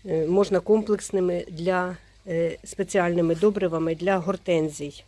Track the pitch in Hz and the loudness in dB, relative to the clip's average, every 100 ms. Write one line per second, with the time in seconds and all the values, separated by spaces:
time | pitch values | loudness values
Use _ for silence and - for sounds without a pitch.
0 | 196 160 160 185 196 185 175 214 214 208 | -2 -2 2 2 4 0 4 2 4 -2
1 | - 196 180 175 - 160 170 180 180 175 | 0 0 0 -2 -6 -4 -2 0 -2 -8
2 | - _ 196 165 165 - - - 185 202 | -18 _ -6 -2 -2 -4 -14 -8 -2 2
3 | 175 175 170 165 208 202 185 160 160 160 | 2 2 2 4 2 2 -2 0 -2 -2
4 | 175 190 170 190 - 170 156 151 147 - | 0 0 -2 -6 0 0 0 -4 -12 -12